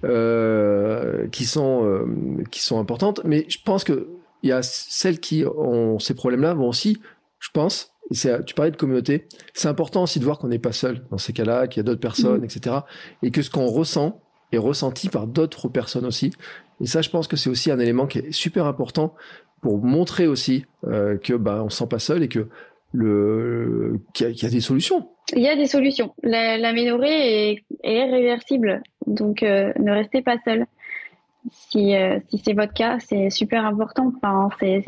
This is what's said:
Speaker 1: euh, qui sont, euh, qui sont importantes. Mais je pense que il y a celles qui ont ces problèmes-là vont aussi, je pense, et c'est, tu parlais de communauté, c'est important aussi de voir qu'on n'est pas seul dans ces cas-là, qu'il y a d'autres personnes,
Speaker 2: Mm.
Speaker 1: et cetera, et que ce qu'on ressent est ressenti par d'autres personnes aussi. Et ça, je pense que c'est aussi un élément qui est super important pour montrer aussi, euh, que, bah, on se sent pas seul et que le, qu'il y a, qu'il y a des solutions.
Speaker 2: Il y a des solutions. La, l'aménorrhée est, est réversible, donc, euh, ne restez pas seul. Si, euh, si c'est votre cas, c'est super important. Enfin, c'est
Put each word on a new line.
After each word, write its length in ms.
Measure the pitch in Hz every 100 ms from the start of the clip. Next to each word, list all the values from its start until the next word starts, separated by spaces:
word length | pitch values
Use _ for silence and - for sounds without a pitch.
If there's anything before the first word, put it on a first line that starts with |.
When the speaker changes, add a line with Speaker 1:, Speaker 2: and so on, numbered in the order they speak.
Speaker 1:
euh, 1300 | - 117 113 117 110 110 104 101 107 117 60 - 57
qui 160 | -
sont, 400 | 127 156 135 127
euh, 580 | 104 95 60 55 65 69 -
qui 120 | -
sont 180 | - 113
importantes. 400 | 101 117 202 208
Mais 200 | 165 151 156
je 100 | -
pense 200 | 190 190
que 240 | - 135 165 175 - _
il 60 | 135
y 40 |
a 100 | 127
celles 580 | 123 - - - 185 165
qui 240 | - 156
ont 540 | 139 151 131 117 113 107
ces 160 | -
problèmes-là 400 | 131 127 123 156
vont 120 | 165 123
aussi, 300 | 120 208 214 - - _ -
je 100 | -
pense, 400 | 156 175 - - _ -
et 40 |
c'est, 280 | 120 131 120 -
tu 80 |
parlais 160 | - 160
de 60 | 151
communauté, 500 | 147 127 123 147 - - -
c'est 160 | - 151
important 360 | 147 160 190
aussi 140 | 254 151
de 60 |
voir 140 | 127 147
qu'on 100 | 127
n'est 100 | 117
pas 140 | 120
seul 300 | 113 127 123 -
dans 80 | 104
ces 160 | -
cas-là, 320 | 117 110 123 131
qu'il 120 | 113
y 20 |
a 20 |
d'autres 180 | 107 117
personnes, 400 | 117 - - -
Speaker 2:
Mm. 40 |
Speaker 1:
et 40 | 117
cetera, 380 | - 120 139 - - - -
et 80 | 120
que 100 | 147
ce 80 | 139
qu'on 160 | 143 123
ressent 560 | 123 160 151 156 - _ _ -
est 40 | 117
ressenti 540 | 113 143 135 123 190
par 160 | 120 110
d'autres 420 | 147 160 - 120
personnes 380 | 123 - 123 123
aussi. 260 | 117 135 - - - _ -
Et 60 | 117
ça, 160 | 160
je 80 | 156
pense 180 | 170 156
que 80 | 151
c'est 140 | 131
aussi 200 | 120 160
un 80 | 131
élément 280 | 117 123 139
qui 120 | -
est 120 | 151
super 320 | - 165 190
important 500 | 147 131 120 160 156 - - - _ _
pour 160 | 123 104
montrer 420 | 123 151 175 - 165
aussi, 380 | 127 - 131 - - -
euh, 320 | 107 104 101
que, 160 | -
bah, 260 | 120 107 104
on 60 | 107
se 80 | -
sent 100 | 120
pas 80 | 113
seul 240 | - 170
et 60 | 131
que 200 | 113 107 - - _ _
le, 1080 | 123 110 104 104 110 120 117 117 113 113 110 -
qu'il 120 | - 117
y 40 |
a, 20 |
qu'il 120 | 117
y 20 | 120
a 40 |
des 120 | 120
solutions. 480 | - 131 - 370 - _ - 247
Speaker 2:
Il 60 |
y 60 | 269
a 60 |
des 120 | 294 277
solutions. 480 | 285 269 269 214 -
La, 340 | 233 226 226 226
l'aménorrhée 960 | 233 233 240 240 285 311 254 214 214
est, 120 | 208 - -
est 260 | - 226 262
réversible, 720 | 254 240 240 - 269 214 190 - - -
donc, 360 | 208 208 208
euh, 280 | 214 196 196 -
ne 140 | 208
restez 300 | 208 214 262
pas 140 | 254 233 240
seul. 180 | 226 240 _ - - - _ _ _ 240 - -
Si, 240 | 214 202 196
euh, 220 | 190 202 -
si 140 | 208
c'est 80 | 220
votre 220 | 208 208
cas, 240 | - 226 240
c'est 300 | - 202 196
super 340 | - 208 233
important. 480 | 214 208 214 - 262 254
Enfin, 280 | 202 196 202 -
c'est 240 | 196 196